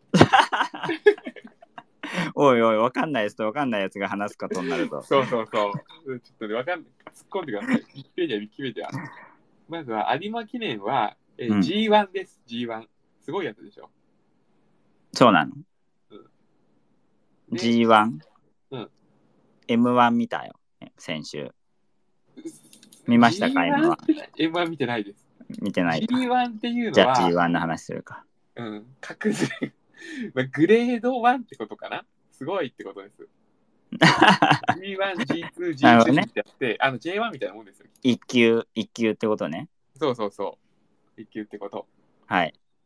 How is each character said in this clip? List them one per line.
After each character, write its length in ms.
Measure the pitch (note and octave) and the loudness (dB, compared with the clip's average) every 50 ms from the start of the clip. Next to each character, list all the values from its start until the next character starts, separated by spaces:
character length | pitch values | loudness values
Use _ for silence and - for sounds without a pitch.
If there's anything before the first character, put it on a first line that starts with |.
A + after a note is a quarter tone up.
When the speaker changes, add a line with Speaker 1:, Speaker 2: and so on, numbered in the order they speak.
| _ - | _ 0
Speaker 1:
<laughs> 80 | - E3 - - - C#4+ - - - G#3+ B3+ - - - - - D#4+ - - G#4 G#4 - - - - - _ - _ _ - _ _ - - _ _ - - - - F3+ E3 D3+ - | 6 6 6 8 8 4 4 4 0 -4 -4 -4 -6 -10 -6 -6 -6 4 4 4 4 4 -6 -16 -18 -18 _ -20 _ _ -20 _ _ -20 -20 _ _ -18 -16 -8 -6 -6 -6 -4 0
お 220 | D3+ D3 C#3 B2 | 4 4 6 6
い 60 | A#2 | 6
お 120 | A2+ A2+ A2 | 4 4 4
い、 20 | |
分 140 | G#2+ A2+ B2+ | 4 2 0
か 160 | - - E3 | 0 -2 -4
ん 60 | D#3+ | -2
な 80 | C#3 A#2 | 0 -2
い 40 | G#2 | -2
や 60 | G#2 | -2
つ 60 | - | -4
と 80 | - A2 | -4 -4
分 80 | G#2+ | -4
か 100 | A2 D3 C#3+ | -2 -2 -4
ん 60 | B2+ | -2
な 80 | A2 G2+ | -2 -2
い 40 | |
や 80 | F#2+ F#2+ | -2 -4
つ 100 | - G2+ | -4 -6
が 80 | G2 F#2+ | -6 -4
話 240 | G#2 G2+ G2+ G2+ | -4 -4 -6 -6
す 40 | - | -6
こ 120 | - G2+ F#2 | -10 -8 -6
と 120 | - - | -6 -4
に 80 | F2+ - | -4 -4
な 80 | D#3+ | -4
る 120 | - D#4 - | -4 -4 -6
と。 120 | - C3+ | -6 -10
Speaker 2:
そ 180 | - - D3+ C#3 | -4 0 0 0
う 60 | B2+ | 2
そ 160 | G#2 B2 A#2 | 0 -2 -4
う 60 | A2 - | -4 -2
そ 200 | - G#2+ G#2 G2+ G2+ - - _ - - - | -2 -2 -2 -2 -4 -8 -12 _ -20 -20 -14
う。 60 | C3+ | -14
う 40 | B2+ | -14
ん、 40 | A#2+ | -14
ち 120 | _ _ | _ _
ょ 20 | _ | _
っ 40 | - | -12
と 100 | A2+ G#2 | -8 -6
ね、 60 | G#2+ | -6
分 100 | A#2+ C3+ | -6 -4
か 120 | E3+ F3+ | -6 -8
ん 60 | E3 | -8
な 60 | - _ | -10 _
い。 40 | _ _ _ - _ | _ _ _ -20 _
突 100 | - - | -20 -20
っ 20 | _ | _
込 160 | - G3 E3+ | -10 -10 -8
ん 20 | |
で 60 | C#3 | -6
く 80 | G#2 G2+ | -8 -8
だ 60 | A#3 | -4
さ 80 | C4 B3+ | -2 -2
い。 100 | - - _ - C#3 C3+ _ - | -2 -2 _ -20 -20 -20 _ -6
Wikipedia、 340 | F#3 F3 D3+ A2 G#2 G#2+ G#2+ | -6 -4 -4 -4 -6 -8 -10
Wikipedia。 380 | _ - C#3 B2 G#2 E2+ E2+ - - - D#3+ - - - - - _ _ _ _ _ _ _ - | _ -10 -10 -10 -10 -10 -12 -10 -10 -12 -12 -14 -18 -20 -20 -20 _ _ _ _ _ _ _ -14
ま 160 | E3 E3+ D3 | -14 -12 -8
ず 80 | A#2+ | -6
は、 200 | A2 G#2+ - - B2+ D3 | -4 -4 -2 -2 -2 -4
有 100 | G3 G#3 | -4 -8
馬 140 | A3+ A#3 A3 | -8 -8 -10
記 140 | G#3+ - A#3+ | -10 -10 -8
念 220 | A3 E3+ A#2 G2+ | -6 -6 -6 -6
は、 360 | G2 A2 C3+ B2 G#2+ G2+ - _ _ _ _ - | -4 -4 -2 -2 -2 -4 -6 _ _ _ _ -10
え 80 | B2 | -4
ー、 80 | A2+ G#2+ | -2 0
Speaker 1:
う 40 | G2+ | 0
ん。 40 | |
Speaker 2:
ジ 120 | F#2 D#3 G3 | 0 0 0
ー 140 | G#3+ A3 G#3+ | 0 2 4
ワ 140 | G#3 G#3+ | 4 2
ン 80 | G3+ F#3+ | 2 0
で 140 | F3+ F#3+ F3+ | -6 -12 -12
す。 160 | - _ _ _ | -12 _ _ _
ジ 120 | - A#2 A#2+ | -12 -8 -8
ー 80 | A#2+ | -6
ワ 120 | A#2 A2+ A2+ | -6 -8 -10
ン。 100 | A2+ _ _ _ _ _ _ _ | -12 _ _ _ _ _ _ _
す 80 | - C#3 | -12 -8
ご 80 | D#3+ G3 | -6 -6
い 40 | E3+ | -6
や 80 | A#2 G#2 | -6 -10
つ 100 | _ C#2 | _ -20
で 60 | - | -20
し 100 | _ - | _ -20
ょ。 80 | - - _ _ _ _ _ _ _ _ _ _ _ _ _ _ _ _ _ _ _ _ _ _ _ _ - | -20 -20 _ _ _ _ _ _ _ _ _ _ _ _ _ _ _ _ _ _ _ _ _ _ _ _ 2
Speaker 1:
そ 160 | - C3+ A2+ | 4 6 6
う 20 | |
な 140 | F#2+ D#2 D2 | 6 6 2
の？ 80 | - - C#3+ - _ _ _ _ _ _ _ _ _ | 0 -6 -16 -20 _ _ _ _ _ _ _ _ _
Speaker 2:
う 60 | - | -20
ん。 100 | - - _ _ _ _ _ _ _ _ _ _ _ _ _ _ _ _ _ _ _ _ _ _ _ _ - | -20 -20 _ _ _ _ _ _ _ _ _ _ _ _ _ _ _ _ _ _ _ _ _ _ _ _ -8
で、 80 | - A#2 | -6 -2
Speaker 1:
ジ 120 | A2+ A#2 | 0 2
ー 160 | A#2 A#2 A#2 | 4 4 6
ワ 180 | A2+ A2 G#2+ A2 | 6 6 6 6
ン？ 140 | A2+ D3 D3+ - _ _ _ _ _ _ _ _ - | 4 -2 -8 -14 _ _ _ _ _ _ _ _ -16
Speaker 2:
う 60 | C3+ A#2+ | -14 -14
ん。 120 | G2 - _ _ _ _ _ _ _ _ _ _ _ _ _ _ _ - | -14 -14 _ _ _ _ _ _ _ _ _ _ _ _ _ _ _ -2
Speaker 1:
エ 80 | A#2 A#2 | 2 2
ム 160 | A#2+ B2 B2 | 2 4 6
ワ 160 | B2 A#2+ A#2+ | 6 6 6
ン 80 | A#2 A#2 | 4 0
見 100 | A#2 - | -2 -2
た 160 | - C#2+ B1 | -4 -8 -8
よ。 160 | - - _ _ _ _ _ - - _ _ | -10 -18 _ _ _ _ _ -20 -20 _ _
先 260 | - - E2 D2+ D2 | -10 -10 -8 -8 -8
週。 260 | - - D2 C2+ C#2 _ _ _ _ _ _ _ _ _ _ _ _ _ _ _ _ _ - - D#4+ - - _ - - - - _ - _ - | -10 -10 -10 -10 -12 _ _ _ _ _ _ _ _ _ _ _ _ _ _ _ _ _ -18 -18 -18 -18 -20 _ -20 -20 -20 -20 _ -20 _ -2
見 100 | - A#2+ | 2 6
ま 140 | A#2+ - - | 6 6 6
し 100 | A2+ G3+ | 6 2
た 100 | - - | 0 0
か？ 20 | |
Speaker 2:
ジ 40 | C4+ | 2
ー 40 | - | 0
ワ 40 | - | 0
ン 40 | - | 2
Speaker 1:
エ 20 | C#4+ C#4+ | 2 2
ム 80 | D#4 F4 | 2 0
ワ 0 | |
ン。 40 | |
Speaker 2:
っ 40 | - - - | 0 -2 -2
て 80 | - | -2
な-、 140 | D4+ D4+ - - - | -2 -2 -4 -14 -4
エ 120 | - D#3 E3 | -4 -4 -2
ム 100 | D#3+ F3 | 0 -2
ワ 80 | F3 | -4
ン 40 | E3+ | -4
見 60 | E3 | -4
て 80 | C#3+ C3 | -4 -4
な 140 | A#2 A#2+ A2 | -4 -2 -6
い 60 | G#2 | -6
で 100 | G2+ - | -8 -12
す。 120 | _ _ _ _ _ - - - - | _ _ _ _ _ -20 -18 -12 -8
Speaker 1:
見 100 | - G2 | -8 -4
て 100 | - F#2+ | -2 -2
な 140 | F2 E2+ E2 | 0 0 0
い 100 | E3 G#3+ | -2 -2
か。 80 | A#3 B3 | -2 -2
Speaker 2:
ジ 100 | B3+ B3+ | -2 0
ー 40 | A#3+ | 0
ワ 180 | B3+ B3+ B3 | 0 0 0
ン 60 | A#3+ | -2
っ 60 | A3 G#3+ | -6 -8
て 100 | - A#3+ | -6 -4
い 40 | |
う 20 | A#3+ A#3+ | -4 -2
の 40 | A#3 G#3 | -2 2
は、 40 | |
Speaker 1:
じ 80 | C3+ G#2+ | 2 4
ゃ 120 | F#2 B2 | 4 4
あ、 20 | C3 | 2
ジ 80 | A#2+ | 2
ー 100 | F#2+ F2 E2+ | 2 2 2
ワ 120 | F2 E2 | 2 2
ン 60 | E2 | 2
の 80 | E2+ E2 | 0 0
話 240 | E2+ E2 D#2+ - - | -2 -4 -6 -6 -8
す 100 | - E2 | -10 -12
る 80 | D#2 | -12
か。 240 | - - - - - _ _ _ _ _ - | -12 -14 -18 -20 -20 _ _ _ _ _ -14
Speaker 2:
う 60 | A#2+ | -12
ん。 320 | A#2 G#2+ G#2+ G#2 A2 B2+ C3+ - | -12 -10 -12 -12 -16 -20 -20 -18
格 320 | - - E3 - - G#3+ | -16 -16 -12 -4 -2 -2
付 180 | D3 C#3+ D#3 - - - | 0 0 -4 -4 -4 -8
け。 140 | - - _ _ _ _ _ - | -10 -10 _ _ _ _ _ -20
<laughs> 340 | - E4 D#4 C4 A3+ E3+ - | -16 -14 -12 -10 -10 -6 -4
ま 80 | B2+ | -4
あ、 20 | C3 | -4
グ 220 | C3 - C#3 D#3+ | -4 2 2 6
レ 300 | F3+ A3 A#3 A#3+ B3 B3 | 6 6 6 4 0 -2
ー 40 | A3 | -2
ド 180 | A3+ B3 C4 A#3+ | -2 -4 -2 2
ワ 160 | A3 B3 C4+ C4 | 2 2 2 2
ン 40 | |
っ 20 | A3+ | -4
て 120 | _ A3 | _ -12
こ 100 | - A3 | -12 -12
と 100 | - G#3+ | -12 -12
か 120 | - - - | -14 -12 -10
な。 160 | A#2 E3+ - _ _ _ _ _ | -10 -10 -12 _ _ _ _ _
す 120 | _ - C3+ | _ -12 -8
ご 160 | D#3 G3 F#3+ | -6 -4 -4
い 40 | D3 A#2+ | -4 -6
っ 60 | _ | _
て 100 | - G2+ | -14 -16
こ 80 | G2 | -14
と 80 | F2 G2 | -14 -16
で 80 | G2 G2+ | -18 -18
す。 180 | _ _ E2 _ _ _ _ _ _ _ _ _ _ _ _ - | _ _ -20 _ _ _ _ _ _ _ _ _ _ _ _ -12
Speaker 1:
<laughs> 0 | |
Speaker 2:
ジ 40 | - | 0
ー 1000 | - D#3+ D3 - - - G#3+ F#3+ - - - - - - - - - F#3+ G3 F#3+ F#3+ | 4 4 4 6 6 6 6 6 6 4 4 4 2 2 -2 -2 -2 -4 -8 -4 -4
ワ 160 | G3 G3 F3+ | -4 -4 -4
ン、 40 | F3 A#3+ | -6 -6
ジ 0 | |
ー 260 | - D#3+ E3+ E3+ - | -6 -6 -8 -8 -12
ツ 100 | _ - | _ -6
ー、 200 | F3+ E3+ D#3 C3 | -6 -6 -2 4
Speaker 1:
な 120 | C#3+ A#2+ A#2 | 6 8 8
る 60 | A#2 | 8
ほ 60 | A2+ A#2+ | 8 6
ど 40 | |
ね。 120 | C3+ E3+ G#3+ | 4 2 0
Speaker 2:
ジ 20 | |
ー 0 | |
ス 0 | |
リ 0 | |
ー 0 | |
っ 60 | - | -2
て 60 | - G#2 | -6 -8
や 40 | - - | -10 -10
っ 40 | _ | _
て、 200 | - C3+ A#2 G2 - | -6 -4 -4 -2 0
あ 120 | C3 C3+ | 0 0
の、 60 | B2+ A2+ | 0 -2
ジ 100 | - E3 | -8 -6
ェ 40 | F#3+ | -4
イ 40 | G#3 | -4
ワ 120 | A3 A3 | -4 -6
ン 20 | |
み 60 | E3+ C3 | -6 -8
た 80 | G#2+ | -10
い 20 | F#2 | -10
な 60 | G2+ | -10
も 80 | A2 | -14
ん 20 | G#2+ | -20
で 80 | G2 | -20
す 80 | _ _ | _ _
よ。 60 | - _ _ _ | -20 _ _ _
Speaker 1:
一 180 | - B2+ A#2 - - | 0 0 0 0 -4
級、 400 | - - A#2+ A#2 A2+ A2+ A2+ - _ - | -2 4 4 6 6 4 2 0 _ -8
一 120 | A2+ G2 - | -8 -8 -8
級 240 | - - A#2 A2 | -4 -2 0 0
っ 40 | G#2 | 0
て 100 | - A#2 | 0 -2
こ 120 | G#2+ G#2+ G2+ | -2 -2 -2
と 100 | G2+ - | -4 -6
ね。 220 | D#2 - D#3 - _ _ _ _ _ - | -6 -10 -12 -14 _ _ _ _ _ -4
Speaker 2:
そ 120 | D#3+ C3+ | -4 -4
う 40 | A#2+ | -2
そ 120 | A#2 G#2+ | -2 -6
う 40 | G2+ | -8
そ 280 | - - G2 E2+ - _ | -6 -8 -8 -8 -10 _
う。 40 | _ _ _ _ _ _ _ _ _ _ _ - | _ _ _ _ _ _ _ _ _ _ _ -20
一 60 | A2 | -20
級 160 | _ - A2 | _ -12 -12
っ 20 | G#2 | -12
て 140 | - - G2+ | -12 -12 -14
こ 100 | B2 - | -14 -12
と。 180 | A2+ G2 - _ _ _ _ _ _ _ _ | -12 -12 -14 _ _ _ _ _ _ _ _
Speaker 1:
は 180 | - G#2+ F2+ E2 | -2 0 0 0
い。 100 | D2+ - _ _ _ _ _ _ | 0 -4 _ _ _ _ _ _